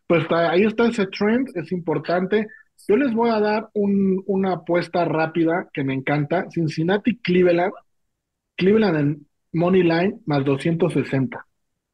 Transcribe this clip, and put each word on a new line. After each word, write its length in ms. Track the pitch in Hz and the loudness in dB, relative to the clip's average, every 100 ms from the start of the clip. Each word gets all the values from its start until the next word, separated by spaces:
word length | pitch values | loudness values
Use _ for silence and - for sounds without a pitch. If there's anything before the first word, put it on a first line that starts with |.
| - | 0
pues 220 | 170 156 | 0 2
ta-, 220 | 170 170 | 0 2
ahí 120 | 170 | 2
está 240 | 214 214 233 | 2 2 0
ese 200 | 233 190 | 0 -4
trend, 420 | - 208 233 269 180 | -2 0 0 -2 -8
es 160 | 151 | -8
importante. 760 | 185 165 151 143 175 185 208 214 - _ _ - | -6 -4 -4 -2 -2 0 -2 -2 -10 _ _ 0
Yo 100 | 214 | 2
les 160 | 285 | 2
voy 180 | 220 233 | 0 0
a 100 | 220 | 0
dar 300 | 208 214 220 | 0 -2 -4
un, 500 | 214 202 196 196 190 - | -2 0 2 2 0 -2
una 260 | 190 190 | -2 -2
apuesta 520 | 170 - 175 170 185 | -4 -2 -2 -2 -2
rápida 640 | 165 156 160 170 165 170 - | -2 0 -2 0 0 -2 -4
que 100 | - | -6
me 120 | 135 | -4
encanta. 540 | 135 131 147 147 170 - | -4 -2 -2 -2 -4 -4
Cincinnati, 680 | 170 160 156 165 208 240 - | -4 -4 -2 -2 0 -2 -4
Cleveland. 540 | - 180 180 175 214 - - _ _ _ _ _ _ - | 0 2 4 2 0 -4 -16 _ _ _ _ _ _ -2
Cleveland 400 | 180 220 214 156 | 2 4 2 2
en 300 | 143 156 - _ _ | 0 -2 -8 _ _
money 300 | 165 175 190 | -2 2 4
line 380 | 170 165 190 - - | 4 2 0 -4 -2
más 180 | 143 | 0
doscientos 480 | 135 139 170 170 175 | 0 0 0 0 0
sesenta. 540 | 143 123 135 127 - - _ _ _ _ | 0 -2 -2 -2 -6 -18 _ _ _ _